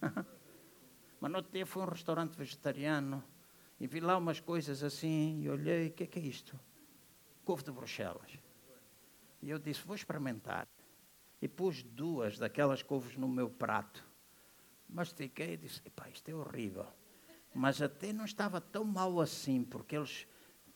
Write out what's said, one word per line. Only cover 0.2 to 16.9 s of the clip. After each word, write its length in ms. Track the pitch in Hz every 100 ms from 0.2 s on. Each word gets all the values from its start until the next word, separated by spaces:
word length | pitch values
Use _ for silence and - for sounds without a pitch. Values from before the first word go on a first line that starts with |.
| - - - - - - - - - -
Mas 100 | 143
no 60 | 185
outro 140 | 185
dia 160 | 185 185
fui 160 | 185
a 20 | 185
um 40 |
restaurante 460 | 170 - 160 160 165
vegetariano 880 | 139 - 143 139 147 151 139 139 - - - - - -
e 60 | 127
vi 140 | 160
lá 180 | 170 185
umas 220 | 170 151
coisas 420 | - 170 143 135
assim 600 | 147 - 160 156 156 156
e 80 | 147
olhei, 400 | 143 147 170 160
o 20 |
que 120 | 165
é 40 | 175
que 100 | 180
é 60 |
isto? 360 | 151 117 - 135 - - - - - - - - -
Couve 180 | 170
de 80 | 151
Bruxelas. 680 | 127 120 - 98 87 - - - - - - - - - - - -
E 80 | 143
eu 100 | 151
disse, 260 | 151 143 165
vou 100 | 202
experimentar. 720 | - 151 135 110 - 90 - - - - - - - -
E 60 | 135
pus 360 | 143 185 139
duas 560 | 120 117 160 151 110 104
daquelas 420 | 110 - 143 131
couves 340 | - 139 123 -
no 120 | 131
meu 220 | 127 123
prato. 540 | - 113 107 104 - - - - - - - - - -
Mastiquei 640 | 165 170 - 135 - 160
e 40 | 165
disse, 240 | 151 - -
epá, 240 | - -
isto 180 | - -
é 40 |
horrível. 540 | 160 143 123 107 92 101